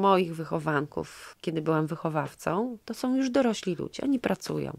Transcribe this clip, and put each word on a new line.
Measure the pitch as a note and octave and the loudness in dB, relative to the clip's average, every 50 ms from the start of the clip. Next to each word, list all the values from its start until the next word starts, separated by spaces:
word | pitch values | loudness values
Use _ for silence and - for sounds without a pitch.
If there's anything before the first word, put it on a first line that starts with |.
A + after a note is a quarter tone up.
moich | G3 G3 F#3+ F3+ F#3 E3 E3 | 4 6 6 4 4 0 -4
wychowanków, | D#3+ D#3 - E3 E3 D3+ D#3+ D3+ C#3+ D3 D3 - E3 D3 - - - - - - - | -6 -4 -4 -4 -2 0 0 2 2 0 -2 -4 -6 -6 -6 -10 -16 -18 -20 -20 -10
kiedy | - F3 D#3+ D#3+ | -6 -4 -4 0
byłam | D3+ D#3 D#3+ D#3 D#3 | 0 2 2 2 2
wychowawcą, | D3+ E3 - - D#3+ D#3 D3+ C#3 C#3+ - - - D#3 D#3+ G3 A#3+ B3+ A#3 G#3 _ | 0 -2 -4 -4 -2 -2 -2 -2 -4 -6 -6 -2 -2 0 0 0 -2 -6 -8 _
to | - A3+ | -10 -6
są | - - B3+ B3+ | -4 -2 0 2
już | C4 C4+ B3+ | 2 2 2
dorośli | A#3+ C#4 B3+ A#3 G#3+ - - F#3 E3+ | 4 4 4 4 2 0 -2 -2 -2
ludzie, | - - - - - | -2 -4 -6 -6 -4
oni | - C#4 C#4 A#3+ | 0 0 2 2
pracują, | - - F#3+ - - - D#3 D3+ C#3 - - | 2 0 0 -2 -2 -4 -4 -2 -4 -4 -6